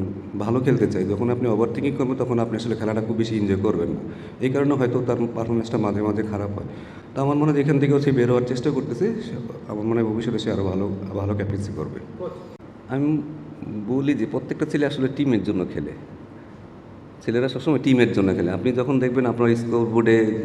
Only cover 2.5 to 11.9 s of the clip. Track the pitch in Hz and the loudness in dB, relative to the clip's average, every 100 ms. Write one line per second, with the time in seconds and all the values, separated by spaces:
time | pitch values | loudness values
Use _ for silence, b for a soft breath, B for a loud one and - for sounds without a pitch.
2.5 | 110 120 110 110 110 110 113 113 110 101 | -2 -2 -2 0 -2 -2 0 0 0 2
3.5 | 92 107 87 85 - - B B B 127 | 2 2 0 0 -4 -6 B B B 0
4.5 | 135 143 143 123 127 120 117 117 113 113 | 2 2 2 2 2 0 0 -2 -2 -2
5.5 | 117 110 117 104 101 107 104 107 104 101 | -2 0 0 0 0 0 0 -2 -2 -4
6.5 | 101 - B B B B 135 139 147 151 | -6 -8 B B B B -2 0 2 4
7.5 | 143 143 139 139 139 139 131 120 123 123 | 4 4 4 4 4 4 4 4 4 2
8.5 | 127 147 127 - 120 202 220 - - 117 | 0 0 0 -2 0 0 -2 -6 -8 -8
9.5 | - - 107 110 113 113 110 117 107 110 | -10 -8 -4 0 2 2 0 -2 -2 0
10.5 | 98 95 95 98 98 - 98 98 101 98 | 0 0 0 -2 -4 -6 -4 -2 -2 -2
11.5 | 101 - 78 76 | -4 -4 -6 -8